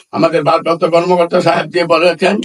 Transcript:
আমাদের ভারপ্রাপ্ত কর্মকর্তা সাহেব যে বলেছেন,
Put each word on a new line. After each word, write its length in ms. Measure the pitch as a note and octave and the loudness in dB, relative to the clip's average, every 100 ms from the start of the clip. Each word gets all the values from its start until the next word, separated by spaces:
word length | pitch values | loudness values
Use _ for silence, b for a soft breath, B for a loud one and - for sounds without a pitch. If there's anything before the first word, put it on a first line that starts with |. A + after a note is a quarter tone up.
| - | -10
আমাদের 320 | - E3 E3 | -2 0 0
ভারপ্রাপ্ত 420 | D3 D#3+ D#3+ E3 E3+ | 0 0 0 -2 0
কর্মকর্তা 560 | E3+ F3+ F3+ E3+ F3+ | 0 2 0 0 0
সাহেব 300 | E3+ E3 D#3 | 0 0 -2
যে 120 | F3 | -4
বলেছেন, 580 | E3+ E3 F3 E3 F3+ G#3 | 0 2 2 0 0 -2